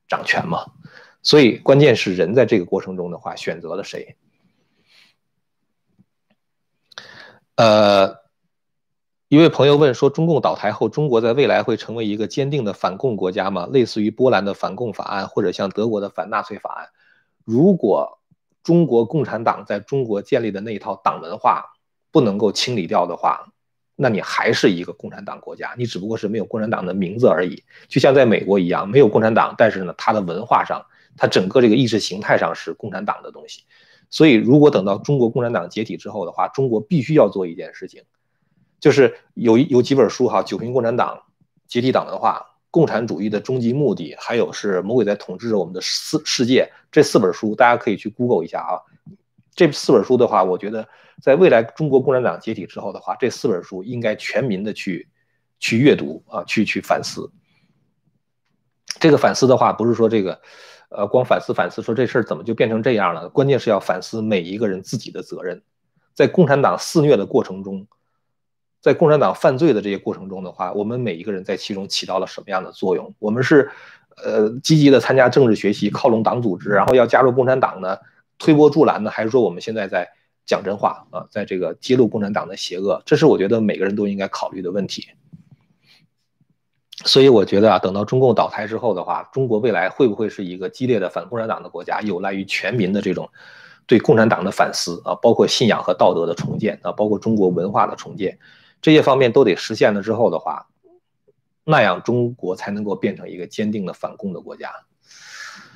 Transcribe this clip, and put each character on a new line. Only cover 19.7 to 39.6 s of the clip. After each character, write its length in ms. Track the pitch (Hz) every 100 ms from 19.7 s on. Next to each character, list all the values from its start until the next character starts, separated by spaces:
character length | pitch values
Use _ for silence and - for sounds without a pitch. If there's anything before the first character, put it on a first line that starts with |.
| 104
中 240 | 101 139
国 160 | 120 101
建 220 | 104 135
立 80 | 113
的 100 | 98
那 120 | 107
一 60 | 101
套 160 | - 98
党 260 | - -
文 160 | - 107
化 260 | 123 98 - _ _ _ _
不 80 | 160
能 200 | 120 98
够 120 | 104
清 240 | 98 - 120
理 120 | 82
掉 180 | 101 87
的 100 | 85
话， 320 | 85 - - _ _ _ _ -
那 140 | 135
你 100 | 104
还 320 | 82 - -
是 180 | 113 127
一 140 | 87
个 80 | 87
共 180 | - 110
产 140 | -
党 160 | 101 -
国 160 | - 82
家， 180 | - 123
你 80 | 120
只 120 | -
不 80 | 98
过 120 | 113
是 100 | 104
没 100 | 110
有 60 |
共 160 | 90 117
产 100 | 107
党 160 | - 92
的 80 |
名 240 | 95 90 107
字 100 | 120
而 180 | 82 90
已。 180 | - _ - _
就 140 | -
像 120 | 147
在 120 | 135 127
美 180 | 98
国 160 | - 101
一 80 | 87
样， 220 | 87 95
没 100 | 127
有 80 | 123
共 140 | 113
产 120 | 110
党， 220 | 110 80 -
但 140 | 113
是 140 | 98 92
呢， 100 | -
它 140 | -
的 80 | 110
文 260 | 92 85 113
化 200 | - -
上， 200 | 80 - _ _ _
它 100 | 123
整 220 | 117 95
个 140 | 135
这 80 | 120
个 60 | 110
意 100 | 123
识 100 | 107
形 220 | - 95
态 180 | 104 117
上 160 | 90
是 200 | 85 -
共 180 | 82 107
产 140 | 95 104
党 180 | -
的 80 | -
东 160 | - -
西。 160 | - _ _ _ _ _
所 180 | - 160
以 60 |
如 260 | 113 110 147
果 100 | 147
等 160 | 104 95
到 120 | 98
中 200 | 110 143
国 120 | 117
共 120 | 117
产 100 | 120
党 180 | 107 87
解 140 | 104
体 120 | 110 -
之 140 | 104
后 160 | 104 87
的 60 |
话， 160 | - -
中 200 | - 135
国 120 | 110
必 200 | - 170
须 140 | 117 151
要 120 | 107
做 200 | 95 92
一 80 | 87
件 180 | 80
事 140 | - 92
情， 160 | - _ _ _ _ _ _ _ _
就 120 | 151
是 260 | 131 123 - _
有 240 | - 117
一， 100 | 113